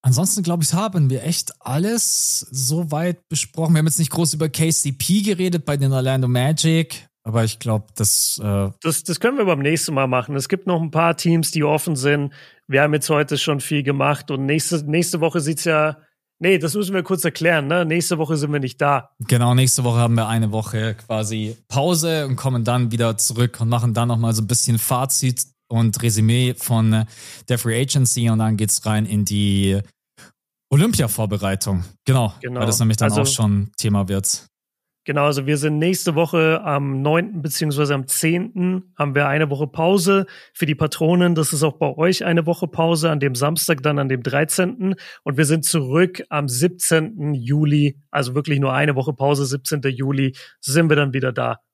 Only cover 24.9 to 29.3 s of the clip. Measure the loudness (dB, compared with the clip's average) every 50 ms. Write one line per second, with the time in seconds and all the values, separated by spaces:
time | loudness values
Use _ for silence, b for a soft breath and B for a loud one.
24.9 | 0 -2 0 -2 -2 -2 0 -2 -2 -2 -6 _ _ _ _ _ 0 2 2 2
25.9 | 0 0 -2 0 2 2 2 2 4 2 2 0 -2 -4 -4 -2 0 2 2 2
26.9 | 2 2 0 -4 B B B B B B B -4 -4 -2 0 -2 0 0 0 0
27.9 | 0 0 2 2 0 0 0 2 2 2 2 0 0 0 0 -2 -2 -2 -2 -2
28.9 | 0 0 0 0 0 0 0 0